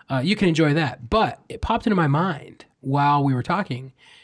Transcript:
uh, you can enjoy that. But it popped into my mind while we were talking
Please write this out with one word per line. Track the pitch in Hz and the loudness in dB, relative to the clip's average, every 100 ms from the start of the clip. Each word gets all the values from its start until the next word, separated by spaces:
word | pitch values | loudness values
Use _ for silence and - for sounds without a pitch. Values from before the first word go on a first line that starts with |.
| - | -6
uh, | 131 | -4
you | 139 208 | -2 0
can | 185 | 2
enjoy | 156 156 | 2 2
that. | 147 143 - 117 | 2 -2 -6 -2
But | 220 208 - - | 0 0 -2 -14
it | - | -10
popped | - 233 - | -4 -2 0
into | 190 | 2
my | 151 | 2
mind | 143 185 139 - - - _ | 2 0 -4 -10 -20 -20 _
while | 135 139 143 143 | -4 0 2 4
we | 139 | 2
were | 127 | 0
talking | 120 185 196 123 131 _ - - | 0 -2 -2 -8 -10 _ -20 -20